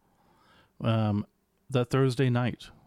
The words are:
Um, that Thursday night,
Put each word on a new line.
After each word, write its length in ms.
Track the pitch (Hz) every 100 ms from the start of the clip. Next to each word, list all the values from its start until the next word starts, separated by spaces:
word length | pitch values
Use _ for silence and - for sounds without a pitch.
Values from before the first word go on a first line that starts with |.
| _ _ _ _ _ _ _ -
Um, 440 | 117 113 107 101 104 _ _ _ -
that 200 | 127 120
Thursday 400 | 135 135 120 131
night, 380 | 120 123 - - -